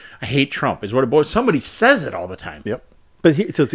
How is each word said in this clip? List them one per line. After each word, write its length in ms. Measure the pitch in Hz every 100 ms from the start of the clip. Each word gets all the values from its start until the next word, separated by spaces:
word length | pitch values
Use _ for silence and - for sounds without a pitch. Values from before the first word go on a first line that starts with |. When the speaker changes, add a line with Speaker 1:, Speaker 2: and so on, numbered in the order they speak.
| - -
Speaker 1:
"I 40 | 104
hate 240 | 135 139
Trump" 320 | - 139 95
is 100 | 101
what 100 | 123
it 60 | 127
boils. 180 | 147 147
Somebody 320 | 208 254 151
says 420 | - - 233 277
it 100 | 135
all 140 | 90 90
the 80 | -
time. 260 | 104 - 104
Speaker 2:
Yep. 180 | 120 - - _ _
But 120 | 170 151
he, 160 | 220
so 160 | - 139